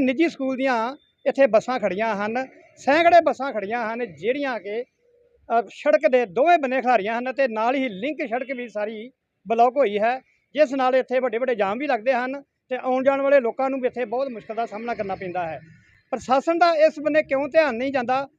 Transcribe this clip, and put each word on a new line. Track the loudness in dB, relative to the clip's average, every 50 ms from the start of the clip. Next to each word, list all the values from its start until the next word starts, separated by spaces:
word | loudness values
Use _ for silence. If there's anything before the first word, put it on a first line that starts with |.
ਨਿੱਜੀ | 4 2 2 2 0 0
ਸਕੂਲ | 0 -2 -4 -4 -2
ਦੀਆਂ | 0 0 0 0 0 -2 -4 -6 -12 _ _ _ _ -4
ਇੱਥੇ | -2 2 4 4
ਬੱਸਾਂ | 4 4 4 2 0 -2 -2
ਖੜੀਆਂ | -2 -2 -2 -2 -2 -2 -2
ਹਨ, | -2 -4 -4 -4 -4 -6 -8 -12 -20 -20 _ _
ਸੈਂਕੜੇ | -6 0 2 4 4 6 6 6 6 6
ਬੱਸਾਂ | 4 0 -2 -4 -6 -6
ਖੜੀਆਂ | -6 -6 -4 -4 -4 -4 -4 -6
ਹਨ, | -6 -8 -10 -10
ਜਿਹੜੀਆਂ | -6 -4 -4 -2 -2 -4 -4 -6 -6
ਕਿ, | -8 -8 -8 -8
ਅ, | -10 _ _ _ _ _ _ _ _ _ _ _ _ -2 -2 -2 -2 -2
ਸੜਕ | -8 -6 -2 0 2 2 4
ਦੇ | 4 4 2 2
ਦੋਵੇਂ | 2 0 2 4 4 4
ਬੰਨੇ | 4 2 0 -2 0
ਖਲਾਰੀਆਂ | 2 2 2 2 2 0 -4 -4
ਹਨ | -4 -4 -2
ਤੇ | 0 -2
ਨਾਲ | 0 0 0 0 0 0
ਹੀ | 0 -2 -2
ਲਿੰਕ | -4 -4 -6 -6 -4 -4 -6 -4
ਸੜਕ | -4 -4 -6 -6 -8
ਵੀ | -10 -10
ਸਾਰੀ | -10 -8 -8 -8 -8 -8 -10 -14 -16 _ _ _ _ _ _ -6
ਬਲਾਕ | -2 2 4 4 4 4
ਹੋਈ | 2 0 0 0 0
ਹੈ, | 0 0 -2 -2 -8 _ _ _ _ _ 0
ਜਿਸ | 2 2 2 2
ਨਾਲ | 0 0 2 2
ਇੱਥੇ | 2 0 0 0 0
ਵੱਡੇ | 0 0 -2
ਵੱਡੇ | -2 -2 -2 0
ਜਾਮ | 0 0 0 -2
ਵੀ | -2 -2
ਲੱਗਦੇ | -2 -2 0 0 0 0
ਹਨ | 0 0 -4 -6 -8
ਤੇ | -12 _ _ _ _ -10 -8
ਆਉਣ | -6 -4 -2 -2 0 2
ਜਾਣ | 2 2 2
ਵਾਲੇ | 2 4 4 4
ਲੋਕਾਂ | 4 2 -2 -2 -2 -2
ਨੂੰ | -2 -2
ਵੀ | -4
ਇੱਥੇ | -4 -4 -6 -6
ਬਹੁਤ | -4 -4 -4 -4
ਮੁਸ਼ਕਲ | -6 -8 -10 -12 -10 -6
ਦਾ | -6 -6
ਸਾਹਮਣਾ | -6 -8 -8 -8 -8 -6
ਕਰਨਾ | -6 -6 -6 -8
ਪੈਂਦਾ | -8 -8 -8 -6 -6 -6
ਹੈ। | -6 -8 -12 -14 -20 -20 _ _ _ _ _ _ -10
ਪ੍ਰਸ਼ਾਸਨ | -10 -6 -2 0 0 0 2 2 2
ਦਾ | 4 4 4 4
ਇਸ | 4 4 2 2 0
ਬੰਨੇ | -2 0 2 2 2
ਕਿਉਂ | 2 0 -2 -2
ਧਿਆਨ | 2 2 4 4 2 2
ਨਹੀਂ | -2 -2 -2 -2
ਜਾਂਦਾ? | -2 0 0 -2 -2 -2 -6 _